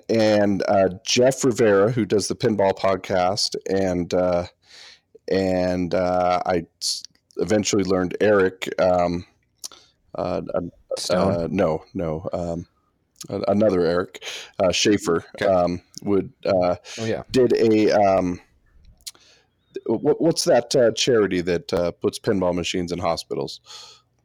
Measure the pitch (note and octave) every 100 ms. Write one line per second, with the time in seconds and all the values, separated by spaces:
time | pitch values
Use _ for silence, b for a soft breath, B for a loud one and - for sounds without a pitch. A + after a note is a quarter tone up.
0 | - A2+ G#2+ G#2 G2+ F#2+ - G2 F#2+ F2+
1 | - B2 B2 C3+ C#3 G#2+ A2 G2 G#2 B2
2 | G#2 G#2+ - F#2 - G2+ G2 F#2+ G2 F#2+
3 | - F#2+ F2+ G#2 - - - F#2+ F#2+ F2+
4 | E2+ F2+ F2+ F2 F2 _ B B B B
5 | B - - F#2+ F#2+ F#2 F2+ F2+ F2 F#2
6 | F2+ F2+ F2+ F2+ - F2+ E2 _ - -
7 | - _ _ - F2 G#2+ G2+ G2+ F#2 F#2
8 | F2+ - G#2 G2+ F#2+ - - - F#2 F2+
9 | F2 F2 - _ _ _ - b b b
10 | _ - F2+ F2+ - - E2+ - _ -
11 | - F2+ F#2+ F2 E2 F#2 F2 D#2 - F#2+
12 | E2+ D#2 - F2+ F2 E2+ F2 _ _ _
13 | _ _ - G2+ - G2+ A2 F#2 E2 F2
14 | - - B B B - F#2+ E2+ A#2 G#2
15 | F2 E2+ - - G2+ F#2 F2 F2 - -
16 | G2+ G2 F#2 - - F#2+ F2+ F2 B -
17 | A2+ E2+ - B2+ B2 - A2+ G#2+ G#2 E2
18 | G2+ F#2+ F#2 F2 - _ _ _ - _
19 | - b b b b _ _ - - D#3
20 | C#3+ D3 E3 - - B2+ - C#3 A#2 G#2+
21 | - A#2 G2 F#2 F2 E2+ - F2+ F2 -
22 | G#2 - - G2+ F2+ F2 E2+ F#2 F2 F2
23 | F#2 D#2+ - C#2+ C#2 - B B B B
24 | B _